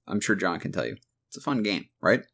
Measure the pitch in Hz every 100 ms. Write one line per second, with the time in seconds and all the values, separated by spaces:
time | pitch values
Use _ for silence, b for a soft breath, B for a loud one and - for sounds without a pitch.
0 | - 104 - 101 92 85 90 92 60 -
1 | _ _ _ - - 135 104 92 - _
2 | - 120 -